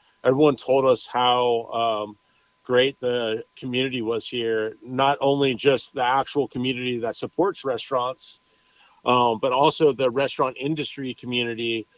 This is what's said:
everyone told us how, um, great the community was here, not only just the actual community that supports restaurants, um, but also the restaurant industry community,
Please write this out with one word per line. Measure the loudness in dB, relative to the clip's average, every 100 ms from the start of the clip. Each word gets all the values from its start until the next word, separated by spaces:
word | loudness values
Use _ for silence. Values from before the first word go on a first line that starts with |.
| _ _
everyone | 0 4 4 2
told | 2 2 4
us | 2
how, | 0 0 2 2 2 0 -2 -2 0 0 -4
um, | -10 _ _ _ _
great | 0 2 2 0
the | -2 -2 -2 -4 -8
community | -14 -6 -2 -2 -2
was | -2 -4 -4
here, | -4 -2 -2 -2 -8
not | -8 0 2 2
only | 2 2 0
just | 2 2 2 -2
the | -2
actual | 0 0 0 -2 -4
community | -4 -4 -4 -4 -4
that | -4
supports | -6 -6 -2 -2 -2
restaurants, | -6 -6 -4 -2 -2 -6 -14 -18 _ _ _ _ _ _
um, | 2 4 4 2
but | 0
also | 4 4 6 2
the | 4 0
restaurant | 0 -2 -2 -4 -2
industry | -4 -4 -6 -8 -10
community, | -8 -6 -4 -2 -4 -4 -4 -6